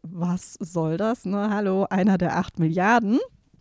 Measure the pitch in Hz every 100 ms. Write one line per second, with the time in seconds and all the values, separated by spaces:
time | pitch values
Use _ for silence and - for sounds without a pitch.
0 | 160 175 175 180 - - 165 175 160 165
1 | 220 240 180 202 208 202 202 190 196 190
2 | 196 185 175 170 - - 160 175 190 240
3 | 202 254 494 _ _ _